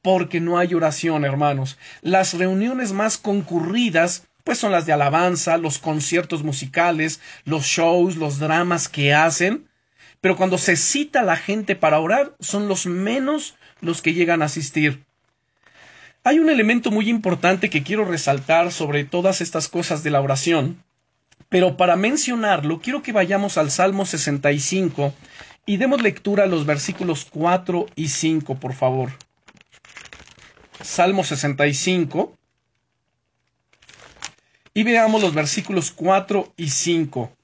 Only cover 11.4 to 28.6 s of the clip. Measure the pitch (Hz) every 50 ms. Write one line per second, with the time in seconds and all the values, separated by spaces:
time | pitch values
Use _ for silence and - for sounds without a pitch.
11.4 | - - 202 214 214 - 196 - - 156 151 156 160 165 208 262 285 - - _
12.4 | - - - 202 208 202 190 185 - 180 175 180 190 208 233 269 262 269 302 311
13.4 | 302 - - _ _ - _ _ - 170 170 165 - 160 156 170 175 165 170 165
14.4 | 156 151 147 170 151 - - 156 151 147 135 139 _ _ _ _ _ _ _ _
15.4 | _ _ _ _ _ _ _ _ - - - - - - _ _ _ 247 285 320
16.4 | 330 311 311 254 214 214 240 240 240 247 214 214 214 214 233 226 214 185 180 175
17.4 | - 180 190 185 180 214 - 156 135 135 190 214 214 185 175 160 - - 139 139
18.4 | 135 - 160 165 175 175 170 - 165 147 147 147 143 143 - 175 175 190 143 -
19.4 | 175 156 - 160 151 - - 170 175 - 180 151 156 156 147 139 139 139 135 131
20.4 | - 170 170 156 135 147 175 - _ _ _ _ _ _ _ _ _ _ _ _
21.4 | - _ - 180 180 185 139 - 185 180 170 175 196 220 269 302 - 247 247 233
22.4 | 220 208 196 165 147 151 160 160 - 240 262 285 285 - 214 214 185 180 196 196
23.4 | 202 202 - - 156 147 139 - 185 196 196 196 196 180 - 160 135 - 143 143
24.4 | 135 147 143 147 135 - 185 190 190 170 139 - 143 143 139 _ - - - -
25.4 | - - - _ _ - 202 185 254 262 277 269 233 208 - - _ 202 202 196
26.4 | 202 190 180 165 147 147 151 143 135 - 180 - 185 175 160 139 - - - 151
27.4 | 156 175 180 185 180 180 180 175 - - - - 160 151 - - - 160 160 156
28.4 | 147 - 139 131